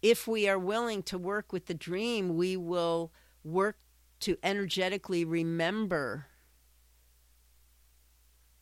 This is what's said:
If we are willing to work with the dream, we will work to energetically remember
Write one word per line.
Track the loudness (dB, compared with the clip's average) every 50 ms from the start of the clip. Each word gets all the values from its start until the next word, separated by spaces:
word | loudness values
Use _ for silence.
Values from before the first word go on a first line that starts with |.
If | 8 6 4 4 2 -2
we | 0 2 2 2
are | 2 2
willing | 2 0 0 0 0 -2 -4 -4 -6
to | -6 -6 -4
work | -4 -2 -2 -4 -4 -4
with | -8 -8 -4
the | -6 -8
dream, | -6 -4 -4 -4 -2 -2 0 0 0 0 0 0
we | 2 2 0 0
will | -2 -2 -2 0 0 2 2 2 0 -2 -4 -10 -20 -20 -20 _ _
work | _ -2 0 2 2 2 0 _ _ _ _ _ _ _ _ _
to | -2 -2 -2 0 0
energetically | -2 0 0 -2 -2 0 0 0 0 0 -4 -4 -2 0 0 0
remember | 2 0 0 0 0 0 0 0 0 0 0 -2 0 0 0 0 -2 -4 -6 -8 -14 -20 _ _ -20 _ _ _ _ _ _ -20 _ _ _ _ -20 _ _ _ _ -20 _ _ _ _ -20 -20 -20 _ -20 -20 -20 -20 -20 _ -20 -20 _ _ -20 _ _ -20 _ -20 _